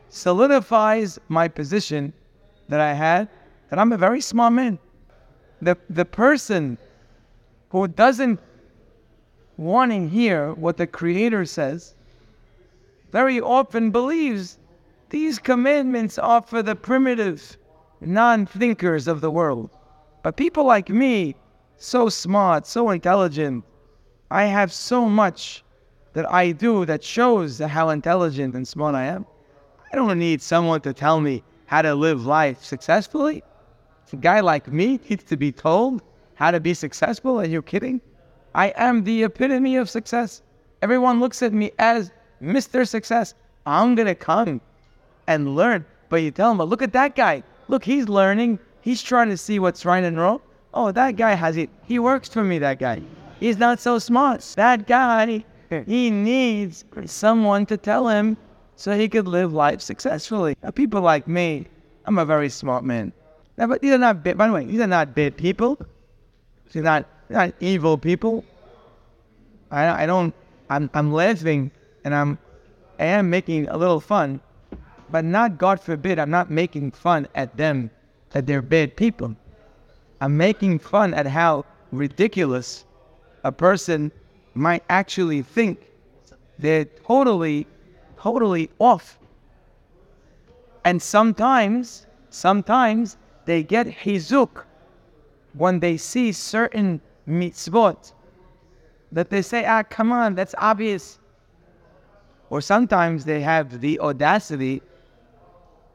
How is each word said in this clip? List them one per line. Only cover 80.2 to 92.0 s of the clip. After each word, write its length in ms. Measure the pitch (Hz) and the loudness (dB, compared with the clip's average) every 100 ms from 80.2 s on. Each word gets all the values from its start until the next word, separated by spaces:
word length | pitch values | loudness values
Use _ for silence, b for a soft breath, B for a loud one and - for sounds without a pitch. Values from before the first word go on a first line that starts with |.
I'm 160 | 139 147 | -2 2
making 420 | 190 214 196 160 | 2 2 0 0
fun 340 | - 208 196 | 0 0 2
at 140 | 151 139 | 0 -2
how 380 | 156 170 143 - _ _ | 0 2 0 -4 _ _
ridiculous 920 | 131 143 156 214 190 147 127 120 - - _ _ _ _ _ | -6 -4 -2 -2 0 -2 -2 -6 -16 -20 _ _ _ _ _
a 80 | 139 | -8
person 600 | - 180 196 - 156 147 - _ _ _ | 0 2 2 -2 -4 -4 -8 _ _ _
might 300 | 123 160 170 - | -2 -2 -2 0
actually 520 | 185 190 190 170 147 | -2 -2 -4 -2 -2
think. 460 | 123 233 214 - - _ _ _ _ - _ - | -2 -2 0 -2 -12 _ _ _ _ -20 _ -4
They're 260 | 151 160 143 | 0 0 -2
totally, 800 | - - 262 254 190 160 147 - - - - - - | -8 0 2 4 2 0 -4 -6 -14 -20 -20 -20 -8
totally 500 | 214 240 214 170 156 - | -4 0 0 0 -2 2
off. 400 | 240 185 - - _ _ _ _ _ _ _ _ _ _ _ _ _ _ _ - 175 | 2 2 -2 -20 _ _ _ _ _ _ _ _ _ _ _ _ _ _ _ -4 0
And 160 | 180 | 0
sometimes, 1040 | - 208 226 208 240 262 202 240 240 - | 2 2 2 2 2 2 2 -2 -6 -14